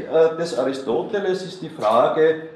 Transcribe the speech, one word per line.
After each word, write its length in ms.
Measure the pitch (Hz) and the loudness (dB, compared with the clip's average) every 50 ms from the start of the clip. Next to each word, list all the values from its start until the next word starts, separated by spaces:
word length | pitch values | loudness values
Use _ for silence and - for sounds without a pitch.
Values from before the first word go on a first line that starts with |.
äh, 360 | - - 131 160 165 165 160 | -10 -2 2 4 4 4 2
des 220 | 165 170 - - - | -2 -6 -4 -2 -2
Aristoteles 840 | 131 135 135 - - 107 117 151 185 - 214 202 196 185 185 185 - | -2 -2 -2 -4 -4 -2 -2 -2 -2 -2 -4 -4 -2 -2 -2 -4 -6
ist 200 | - - - 160 | -10 -12 -12 -12
die 80 | 156 | -12
Frage 800 | - - 107 104 113 120 135 156 - 160 156 160 160 160 - - - | -10 -2 0 2 4 4 4 4 4 4 4 4 4 0 -4 -12 -16